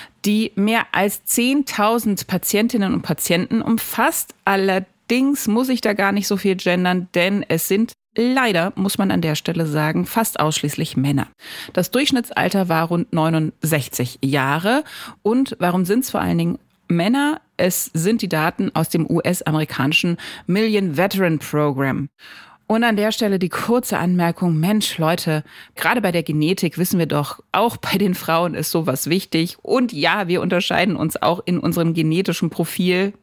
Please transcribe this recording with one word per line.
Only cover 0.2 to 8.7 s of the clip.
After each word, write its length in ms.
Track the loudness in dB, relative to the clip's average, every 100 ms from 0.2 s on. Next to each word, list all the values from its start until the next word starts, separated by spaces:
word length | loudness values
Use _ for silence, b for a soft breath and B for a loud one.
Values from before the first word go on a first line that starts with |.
| 0
die 260 | 0 0 0
mehr 320 | 2 2 0
als 340 | 0 0 -2 -4
zehntausend 1000 | 0 2 0 0 0 2 2 0 -2 -2
Patientinnen 720 | -4 0 0 2 0 0 -2
und 80 |
Patienten 580 | -2 -4 0 0 0 -2
umfasst. 720 | 0 -2 -2 0 0 0 -6 -6
Allerdings 1040 | 0 2 2 0 -4 _ -2 0 2 0 0
muss 220 | 0 0
ich 120 | 0
da 120 | 0
gar 180 | 0 2
nicht 160 | 0 0
so 100 | 0
viel 180 | 0 0
gendern, 520 | 0 2 2 0 0
denn 320 | 0 2 0 0
es 200 | -2 0
sind 260 | 0 0 -4 _ -2
leider, 580 | 0 2 2 2 0